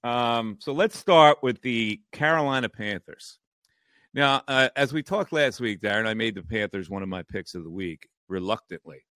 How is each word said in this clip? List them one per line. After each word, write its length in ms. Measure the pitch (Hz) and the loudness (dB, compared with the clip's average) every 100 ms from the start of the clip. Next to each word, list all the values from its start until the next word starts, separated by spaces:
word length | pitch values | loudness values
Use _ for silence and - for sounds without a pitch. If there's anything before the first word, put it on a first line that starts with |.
Um, 520 | 120 120 120 117 113 101 | -2 0 2 0 -2 -8
so 120 | - | -8
let's 260 | 147 214 - | 0 0 0
start 400 | - 170 151 147 | 6 8 10 8
with 200 | 131 117 | 0 -2
the 380 | 127 117 110 104 _ | -2 -2 -2 -4 _
Carolina 580 | - 151 160 143 135 117 | -2 0 2 0 -2 -4
Panthers. 720 | - 104 98 - - - - _ _ _ _ _ _ _ | -6 -8 -8 -10 -20 -20 -20 _ _ _ _ _ _ _
Now, 300 | 135 139 135 - | 0 2 2 0
uh, 200 | 131 131 - | 2 2 2
as 160 | 139 | -2
we 100 | 151 | -2
talked 300 | - 202 196 | -4 -4 -2
last 280 | 156 139 123 | 0 0 0
week, 200 | 120 101 | -6 -4
Darren, 260 | 104 104 110 | -2 0 0
I 80 | |
made 200 | 110 113 | -2 -4
the 80 | 98 | -4
Panthers 480 | 85 113 104 98 87 | -6 -4 -4 -6 -8
one 120 | 98 | -8
of 60 | 95 | -6
my 140 | 92 | -8
picks 320 | 85 101 87 | -8 -10 -10
of 100 | 90 | -14
the 60 | 82 | -12
week, 380 | 87 92 78 - _ _ | -10 -10 -10 -18 _ _
reluctantly. 760 | 95 92 110 _ 85 82 69 _ | -8 -4 -4 _ -18 -16 -20 _